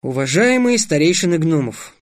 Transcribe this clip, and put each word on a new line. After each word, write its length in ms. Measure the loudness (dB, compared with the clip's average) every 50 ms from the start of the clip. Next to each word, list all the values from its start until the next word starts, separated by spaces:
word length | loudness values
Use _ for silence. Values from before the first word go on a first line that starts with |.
Уважаемые 760 | -8 -6 -4 -4 -4 -2 0 2 2 2 2 2 2 2 0 0
старейшины 600 | 0 0 0 2 2 2 2 0 0 0 0 0
гномов 580 | 0 2 0 0 0 -2 -6 -12 -18 -20 -20 _ _